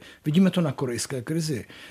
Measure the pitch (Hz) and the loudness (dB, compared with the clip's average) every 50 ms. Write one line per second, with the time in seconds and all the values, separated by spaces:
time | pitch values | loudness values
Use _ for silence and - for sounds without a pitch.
0 | - - - - - 156 147 180 196 185 175 185 170 147 127 - 143 120 120 107 | -8 -16 -18 -8 -2 2 4 6 6 6 4 2 0 0 0 -2 -2 -4 -2 -4
1 | - - 139 127 110 - 156 170 160 151 143 104 92 - - - - - | -4 -6 -6 -6 -6 -4 -4 -4 -2 -2 -4 -4 -6 -8 -16 -20 -20 -20